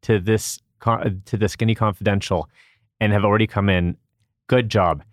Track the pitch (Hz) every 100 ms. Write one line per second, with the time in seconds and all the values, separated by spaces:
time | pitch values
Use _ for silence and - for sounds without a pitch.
0 | - 110 92 110 - - _ _ - 113
1 | 117 92 - 104 104 - 113 113 107 98
2 | 101 98 - 90 - _ _ _ _ _
3 | 107 104 101 107 110 - 101 92 87 -
4 | _ _ _ _ - 127 113 104 90 76
5 | -